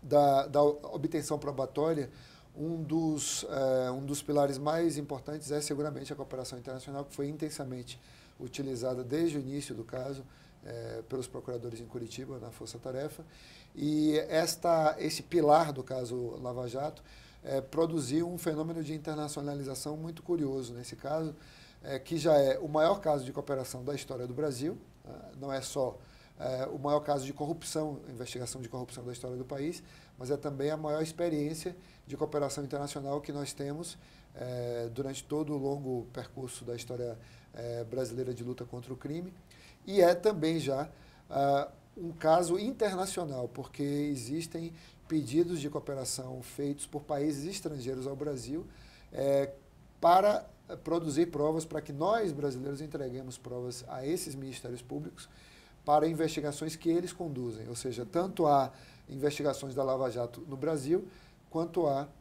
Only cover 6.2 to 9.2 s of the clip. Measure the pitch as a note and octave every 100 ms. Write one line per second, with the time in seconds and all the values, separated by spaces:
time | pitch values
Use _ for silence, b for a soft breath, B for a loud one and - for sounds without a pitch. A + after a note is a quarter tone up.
6.2 | C3+ C3+ B2+ B2+ A#2+ C3 B2+ C#3 C#3+ -
7.2 | C#3+ D3+ D#3 D3+ C3+ B2+ B2 - B B
8.2 | B - C3 - C#3 B2+ B2+ B2+ B2+ D3